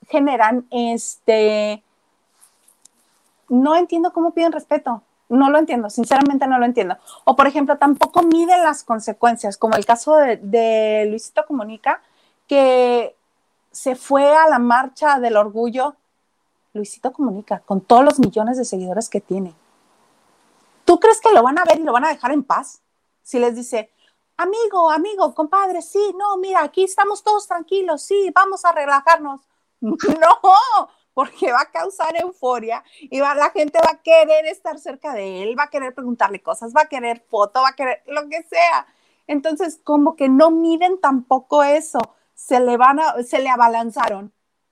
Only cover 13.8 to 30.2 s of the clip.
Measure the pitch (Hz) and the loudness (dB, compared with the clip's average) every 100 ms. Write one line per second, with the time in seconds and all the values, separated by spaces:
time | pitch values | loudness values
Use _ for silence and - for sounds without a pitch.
13.8 | 269 247 - 269 285 311 320 262 240 247 | -8 -8 -2 2 4 6 4 4 2 0
14.8 | 262 - 302 277 240 214 208 214 240 247 | 0 -4 0 0 0 0 0 -2 -6 -4
15.8 | 285 - _ _ _ _ _ _ _ 214 | -6 -8 _ _ _ _ _ _ _ -12
16.8 | 208 - 262 262 254 196 - 190 - 196 | -12 -8 -8 -4 -6 -6 -8 -10 -4 -4
17.8 | - 233 285 277 220 214 220 254 240 190 | 4 6 6 4 2 0 -4 -4 -6 -6
18.8 | 180 185 226 208 - 190 180 160 _ _ | -6 -6 -6 -8 -6 -8 -8 _ _ _
19.8 | _ _ _ _ _ _ _ _ _ _ | _ _ _ _ _ _ _ _ _ _
20.8 | - 349 440 427 453 381 240 311 339 320 | 2 4 6 4 4 4 4 2 2 2
21.8 | 311 240 311 294 240 294 - 180 269 - | 2 0 0 -2 -4 -4 -2 -4 -6 -18
22.8 | _ _ _ _ - 247 240 233 240 226 | _ _ _ _ -8 -2 -2 -4 -8 -8
23.8 | 208 _ _ _ _ - 359 440 440 381 | -10 _ _ _ _ -8 -6 -4 -2 0
24.8 | 330 302 403 392 311 - 311 392 381 349 | 0 0 -4 -2 -4 -2 -2 -2 -2 -6
25.8 | 311 403 415 359 415 381 381 370 294 370 | -6 -4 -4 -4 -6 -4 -2 -2 -2 -2
26.8 | 381 - 403 403 427 415 - 349 320 392 | -2 0 -2 -2 -2 -2 -2 -8 -4 -4
27.8 | 370 294 - 403 381 - 381 370 349 320 | -4 -6 -4 -2 0 2 2 0 -2 0
28.8 | 285 277 320 330 294 269 _ _ _ - | 0 0 4 2 0 -14 _ _ _ -12
29.8 | 220 330 403 320 | -8 -4 -2 2